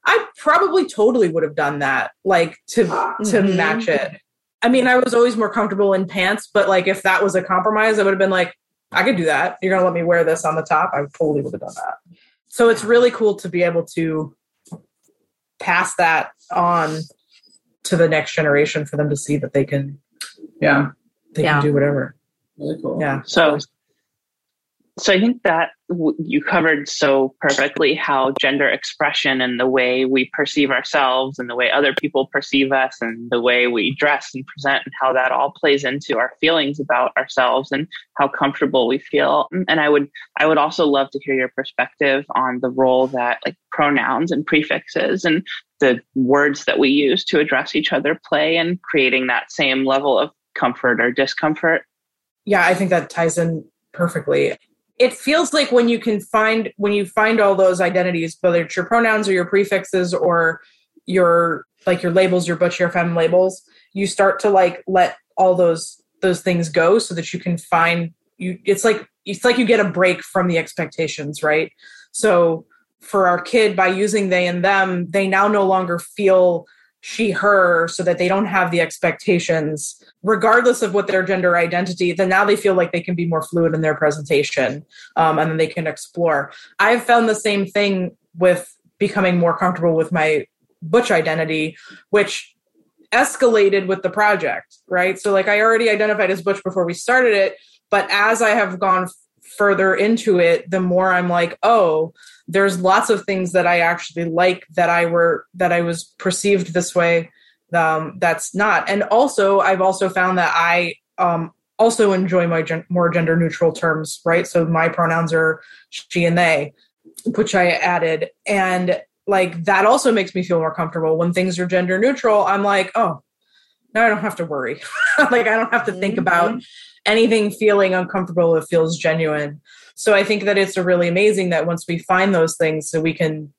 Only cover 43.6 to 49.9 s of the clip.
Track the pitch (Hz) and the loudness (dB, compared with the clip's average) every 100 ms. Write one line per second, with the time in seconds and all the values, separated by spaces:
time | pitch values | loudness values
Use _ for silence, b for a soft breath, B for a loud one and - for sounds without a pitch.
43.6 | _ - 147 139 123 131 170 160 147 156 | _ -2 0 0 0 -2 -2 -4 0 -2
44.6 | 151 156 - 156 - 190 175 160 B B | 0 -6 -4 -4 -2 -2 0 -2 B B
45.6 | _ _ 139 123 _ 135 123 143 147 139 | _ _ 2 2 _ -4 2 2 2 -2
46.6 | - - 135 143 139 120 - 147 156 131 | -4 0 2 2 2 0 0 -2 0 -2
47.6 | - 151 147 147 143 165 - 151 156 165 | -2 -4 -2 -2 -2 -4 -2 -2 0 0
48.6 | 165 180 - 151 131 131 127 120 - - | -2 -4 -4 0 0 0 -2 -4 -6 -4
49.6 | 139 131 135 | -2 0 0